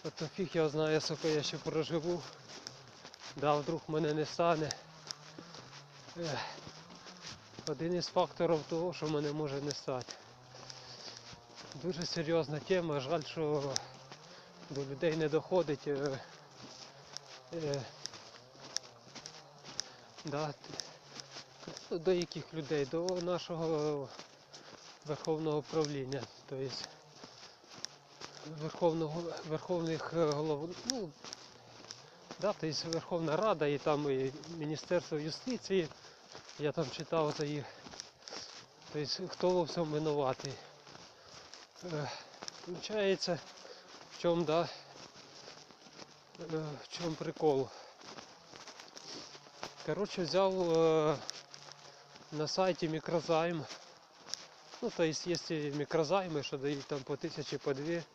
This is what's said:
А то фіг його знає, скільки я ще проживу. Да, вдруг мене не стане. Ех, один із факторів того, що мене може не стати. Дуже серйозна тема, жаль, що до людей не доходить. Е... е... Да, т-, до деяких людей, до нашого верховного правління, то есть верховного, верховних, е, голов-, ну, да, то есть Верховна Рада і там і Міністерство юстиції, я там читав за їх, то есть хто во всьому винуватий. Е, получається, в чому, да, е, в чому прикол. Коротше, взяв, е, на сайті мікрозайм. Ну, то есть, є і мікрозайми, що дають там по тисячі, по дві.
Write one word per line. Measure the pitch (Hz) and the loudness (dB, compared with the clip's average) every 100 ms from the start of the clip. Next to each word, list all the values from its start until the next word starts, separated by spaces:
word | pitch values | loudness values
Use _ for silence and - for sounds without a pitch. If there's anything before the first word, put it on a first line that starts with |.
А | 160 | -8
то | - 160 | -4 -4
фіг | - 175 | -2 0
його | 170 156 | 4 4
знає, | 151 156 156 | 4 4 4
скільки | - 156 165 | 4 0 4
я | 156 | 4
ще | 143 160 | 2 -2
проживу. | 160 151 135 160 160 175 - - - - - - - - - - - - | 0 0 2 2 2 0 -2 -14 -14 -12 -12 -14 -18 -18 -18 -14 -12 0
Да, | 143 147 | 4 4
вдруг | 143 165 - | 2 -2 0
мене | 156 156 | 2 4
не | 156 151 | 2 0
стане. | - 170 160 147 - - - - - - - - - - - - - - 170 | 2 4 4 2 -2 -8 -16 -12 -12 -12 -14 -14 -14 -14 -16 -18 -18 -14 -6
Ех, | 165 127 - - - - - - - - - - - - - | -2 -2 -4 -8 -12 -16 -16 -16 -16 -14 -14 -14 -16 -8 -4
один | 139 165 | 0 2
із | 180 - | 2 2
факторів | 180 170 - 170 160 143 | 4 2 4 4 4 2
того, | 165 175 | 0 0
що | 160 156 | 0 0
мене | 151 151 | 2 2
може | 151 151 139 | 0 0 0
не | 147 | -2
стати. | - - 131 - - - - - - - - - - - - - - - - - | -2 -2 -4 -4 -12 -16 -20 -18 -16 -14 -14 -14 -12 -12 -12 -14 -16 -16 -16 -12
Дуже | 143 160 175 160 | -6 -4 -2 -2
серйозна | 170 156 165 147 151 | 0 4 2 2 -2
тема, | - 185 170 143 | 4 4 4 0
жаль, | 127 165 | 2 0
що | 156 - 151 151 139 127 - - - - - - - - - | 0 -2 2 2 2 -2 -4 -16 -16 -16 -16 -18 -18 -18 -6
до | 139 | -4
людей | 139 135 170 160 | -2 2 4 4
не | 156 | 4
доходить. | 151 - 185 151 143 151 | 4 6 4 4 0 2
Е... | 139 143 135 - - - - - - - - - - - - - | 2 2 0 -6 -16 -18 -16 -16 -14 -16 -16 -14 -14 -12 -16 -8
е... | 165 151 139 117 - - - - - - - - - - - - - - - - - - - - - - - | -4 0 0 -2 -10 -12 -12 -16 -18 -18 -18 -6 -6 -6 -18 -16 -14 -14 -16 -18 -18 -10 -10 -10 -18 -20 -10
Да, | 165 143 151 | -4 -2 -2
т-, | - - - - - - - - - - - - - - | -6 -10 -10 -10 -18 -16 -14 -12 -14 -16 -14 -12 -12 -6
до | 185 | 0
деяких | 160 180 170 165 - | 4 4 2 -4 -6
людей, | 160 139 151 135 | -6 0 0 2
до | 165 175 | 0 2
нашого | 180 175 175 - 165 165 156 151 147 131 - - - - - - - - - | 0 0 0 -2 -2 2 2 2 0 -4 -10 -16 -18 -18 -18 -16 -18 -18 -14
верховного | 147 147 - 156 160 151 | -6 -4 0 2 4 2
правління, | - 160 151 143 131 139 113 - - | 2 2 2 0 -2 -4 -4 -12 -10
то | 135 | -4
есть | 135 117 - - - - - - - - - - - - - - - - 151 156 | -4 -4 -10 -12 -20 -18 -18 -16 -18 -18 -18 -10 -10 -12 -20 -14 -12 -10 -12 -6
верховного, | 151 - 175 160 156 160 170 156 160 | -6 4 4 6 0 -2 -4 -6 -4
верховних, | 156 - 180 165 156 - | -4 0 0 2 0 0
е, | 165 156 | 4 6
голов-, | 147 156 147 165 180 240 | 4 2 0 -2 -4 -2
ну, | 262 175 - - - - - - - - - - - - - | -2 -2 -6 -14 -12 -14 -18 -18 -18 -14 -14 -16 -20 -14 0
да, | 196 | 0
то | 196 160 | 2 0
есть | 143 | 0
Верховна | 165 160 - 175 160 156 | 0 -2 0 2 4 4
Рада | 214 170 151 | 4 6 4
і | 143 | 4
там | 160 147 147 | 4 4 4
і | 131 131 151 151 | 2 2 -2 -10
Міністерство | 170 151 151 - 175 - 151 | -4 -2 -2 2 2 2 -2
юстиції, | 156 - 254 233 - 190 156 - - - - - - - | -2 -4 -4 -4 2 2 2 -6 -18 -20 -16 -16 -14 -2
я | 147 | 0
там | 151 135 | 2 -2
читав | - 147 165 151 147 | -2 0 4 4 2
за | |
їх, | 147 147 - - - - - - - - - - - - - | 0 -2 -4 -12 -14 -14 -14 -14 -12 -10 -10 -14 -18 -20 -6
то | 151 | -2
есть | 139 - 185 | 0 -2 -4
хто | - 180 | 2 6
во | 180 | 6
всьому | 160 - 156 | 4 0 2
винуватий. | 151 156 147 131 - 143 120 - - - - - - - - - - - - 175 | 2 4 4 4 2 -4 -8 -12 -18 -18 -16 -18 -20 -18 -18 -16 -18 -18 -12 -4
Е, | 151 135 - - - - - | -2 -2 -6 -12 -12 -12 -10
получається, | - 175 - 214 196 190 - 160 - - - - - - - | -8 -6 -2 4 4 4 2 0 -2 -16 -16 -16 -16 -18 -16
в | - | 2
чому, | 175 170 | 4 6
да, | 151 160 160 - - - - - - - - - - - - - - - - - | 6 6 4 -4 -14 -16 -16 -18 -18 -16 -16 -16 -18 -20 -20 -16 -18 -18 -20 -12
е, | 165 156 156 139 | -2 -2 -2 -6
в | - | -8
чому | - 170 | -4 -2
прикол. | 156 160 151 156 135 120 - - - - - - - - - - - - - - - - - - - - - - | 0 -2 4 6 6 2 -4 -16 -16 -14 -14 -14 -18 -16 -16 -14 -16 -16 -16 -12 -12 -12 -16 -18 -12 -10 -6 -4
Коротше, | 156 202 - | -2 -2 0
взяв, | 165 180 196 190 175 165 | 2 6 6 6 6 8
е, | 165 160 151 139 - - - - - - - - - - - | 8 8 6 4 -2 -10 -16 -18 -16 -16 -18 -18 -20 -20 -6
на | 151 151 | -2 0
сайті | - 190 165 165 | 4 4 4 2
мікрозайм. | 156 - 170 156 160 170 165 131 - - - - - - - - - - - | 0 2 0 6 4 6 0 -4 -10 -14 -20 -20 -20 -8 -8 -8 -18 -18 -4
Ну, | 233 | -4
то | - | 4
есть, | 165 151 - | 4 4 0
є | 165 - | -2 0
і | 160 147 | -2 0
мікрозайми, | 147 143 170 143 196 185 151 | -2 2 2 6 4 4 -2
що | 131 147 | -2 -2
дають | 139 143 | 0 0
там | - 143 | -2 -4
по | 131 143 | -2 -4
тисячі, | 165 165 143 143 | -2 -4 -4 -2
по | 151 | 0
дві. | 135 151 170 156 | 0 0 -2 -2